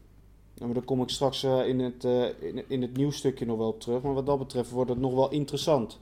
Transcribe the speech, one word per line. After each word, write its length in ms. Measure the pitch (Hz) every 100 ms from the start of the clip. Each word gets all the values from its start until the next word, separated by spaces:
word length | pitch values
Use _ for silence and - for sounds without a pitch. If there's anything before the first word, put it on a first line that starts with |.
| - - - - -
ja, 100 | -
maar 100 | 120
daar 80 | 120
kom 200 | 123 131
ik 60 | 123
straks, 340 | - 139 127
eh, 240 | 135 131 117
in 120 | 127
het, 240 | 127 120
eh, 180 | 127 123 120 -
in, 220 | 85 113 -
in 140 | 135
het 140 | 123 127
nieuwsstukje 500 | 143 143 139 131 117
nog 120 | 113
wel 100 | 113
op 120 | 110
terug. 220 | - 123
Maar 120 | 139
wat 120 | 135 135
dat 120 | 143
betreft 320 | 135 127 117
wordt 200 | 120 123
het 80 | 123
nog 160 | 131
wel 160 | 127 135
interessant 680 | 151 143 143 - 147 107 -